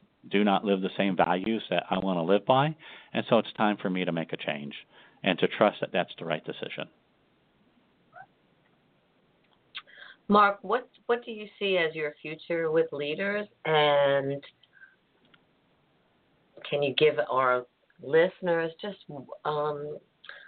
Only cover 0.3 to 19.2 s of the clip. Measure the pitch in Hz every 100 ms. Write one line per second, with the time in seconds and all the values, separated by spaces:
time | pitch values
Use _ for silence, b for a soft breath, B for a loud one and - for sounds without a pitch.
0.3 | 98 104 98 101 95 95 - 98 87 85
1.3 | 92 101 113 - 87 - 95 95 90 82
2.3 | 101 - 131 147 156 B B B 117 117
3.3 | 113 - - 107 101 98 92 87 85 85
4.3 | - - 73 71 - - b b b 95
5.3 | 90 92 - 104 - - 92 87 - 85
6.3 | 80 - - - - - _ _ _ _
7.3 | _ _ _ _ _ _ _ _ - -
8.3 | _ _ _ _ _ _ _ _ _ _
9.3 | _ _ _ _ - - B B B -
10.3 | 208 202 202 185 240 - _ - 233 240
11.3 | 214 208 - 196 185 165 156 151 - 151
12.3 | 156 - 170 160 160 165 143 147 156 196
13.3 | 208 208 _ 160 151 147 143 139 139 135
14.3 | 139 - _ _ b b b _ _ _
15.3 | _ _ _ _ _ _ _ _ _ _
16.3 | _ _ - - 147 143 127 156 147 -
17.3 | 127 127 127 127 _ _ - 127 160 175
18.3 | - 185 165 165 165 - 139 - 143